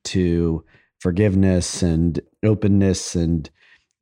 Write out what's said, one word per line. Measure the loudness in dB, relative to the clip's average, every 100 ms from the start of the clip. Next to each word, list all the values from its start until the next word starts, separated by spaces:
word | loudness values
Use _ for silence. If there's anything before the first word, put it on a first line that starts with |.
to | -6 -2 0 0 0 -2 -8 _ _ _
forgiveness | -4 0 2 2 2 2 -2 -2
and | 0 2 0 -2 -8 _
openness | 0 0 2 2 2 0 -4 -4
and | -2 -2 -6 _ _ _ _ _